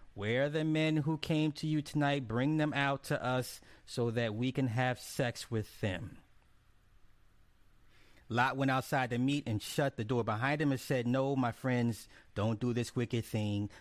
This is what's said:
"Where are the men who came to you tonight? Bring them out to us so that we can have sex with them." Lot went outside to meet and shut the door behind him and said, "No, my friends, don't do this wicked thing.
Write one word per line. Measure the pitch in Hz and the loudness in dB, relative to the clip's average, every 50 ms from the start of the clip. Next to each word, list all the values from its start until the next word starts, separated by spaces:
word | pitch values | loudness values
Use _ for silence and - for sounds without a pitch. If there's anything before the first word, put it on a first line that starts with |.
| - - - | -20 -16 -10
"Where | - 101 107 120 127 139 | -4 -2 0 2 2 2
are | 147 | 2
the | 147 160 156 | 0 0 0
men | 156 156 156 156 156 156 | 2 2 2 2 2 2
who | 156 135 156 160 151 | 2 2 2 0 -2
came | - - 160 151 156 156 | 0 0 2 2 2 2
to | 147 - - | 0 -2 -2
you | 156 156 151 | 0 0 0
tonight? | 143 - - 151 147 143 143 143 127 | 0 0 0 2 2 2 2 0 -2
Bring | 107 110 120 131 147 156 | -2 0 0 2 2 2
them | 156 151 156 | 2 2 2
out | - 139 139 139 139 135 - | 2 2 2 2 0 -2 -2
to | - 151 - | -4 -4 -2
us | - 127 127 127 123 - - - - - - - - | 0 0 0 0 -2 -4 -8 -16 -18 -20 -20 -20 -18
so | - - 131 117 117 | -8 -2 -2 0 0
that | 110 120 117 110 104 | 0 0 0 0 0
we | 110 123 131 | 0 -2 0
can | 127 143 135 123 | 0 0 0 0
have | 110 127 127 127 123 - | 2 0 0 0 0 -4
sex | - - - - 135 120 - - - - | -6 -8 -4 -2 -2 -2 -2 -6 -8 -4
with | 120 110 101 - - - | -2 -2 -2 -4 -6 -4
them." | 113 101 90 87 110 90 - - - - - - - - - - _ - - - - - - - - - - - - - - - - - - - - - - - - - - - - - - - - - | -2 -2 -2 -2 -6 -10 -12 -16 -20 -20 -20 -20 -20 -20 -20 -20 _ -20 -20 -20 -20 -20 -20 -20 -20 -20 -20 -20 -20 -20 -20 -20 -20 -20 -20 -20 -20 -20 -20 -20 -20 -20 -20 -20 -20 -20 -20 -20 -10 -2
Lot | 113 120 127 135 127 | 2 4 4 4 4
went | 135 135 135 | 2 2 2
outside | 131 131 - - 151 135 131 113 | 2 2 0 0 0 0 0 0
to | 120 120 | 0 0
meet | 127 139 143 147 - | 2 2 0 0 -2
and | 120 107 101 | -2 -2 -2
shut | - - - - 143 135 - | -4 -4 0 0 0 0 0
the | - 110 | -2 -2
door | 110 131 120 107 | 0 0 0 0
behind | 110 107 110 123 139 147 151 | 0 0 0 0 0 0 2
him | 156 143 | 2 0
and | 135 120 | 0 0
said, | - - 143 123 117 | -2 -2 -2 0 2
"No, | 120 127 139 135 139 139 | 2 2 2 2 2 2
my | 135 127 117 | 2 0 0
friends, | 113 - - 131 123 123 117 117 110 - - - - - - - - | -2 -2 -2 0 2 2 2 2 0 -2 -8 -18 -20 -20 -20 -10 -4
don't | 101 101 113 113 107 | -2 0 0 0 0
do | 123 123 | 0 0
this | 117 120 117 - - | 0 0 -2 -2 -2
wicked | 127 120 - - 117 110 | -2 -2 0 -2 -2 -2
thing. | - - 110 107 104 101 101 104 101 - - | -2 -2 -2 0 0 0 0 -2 -2 -6 -12